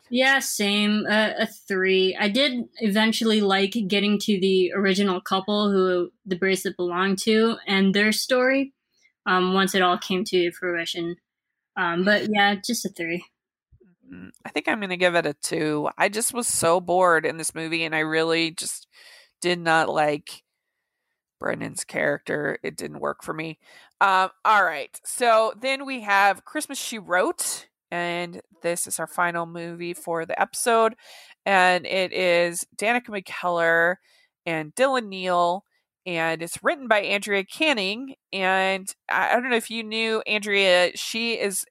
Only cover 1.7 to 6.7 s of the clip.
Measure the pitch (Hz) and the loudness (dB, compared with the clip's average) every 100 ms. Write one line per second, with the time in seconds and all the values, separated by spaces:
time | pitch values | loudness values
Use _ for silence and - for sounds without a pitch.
1.7 | 190 185 190 185 180 208 220 294 247 226 | 0 2 4 2 0 0 2 2 0 -8
2.7 | - 220 202 220 220 226 214 202 190 196 | -4 0 2 2 2 2 2 4 2 2
3.7 | 233 190 202 202 202 - 196 190 190 180 | 0 0 0 2 2 2 2 4 4 2
4.7 | 196 196 185 202 180 - 190 190 208 208 | 2 0 2 0 0 -2 -2 0 0 2
5.7 | 196 185 180 175 - 190 180 190 185 190 | 2 2 0 -2 -8 -8 -2 0 0 -2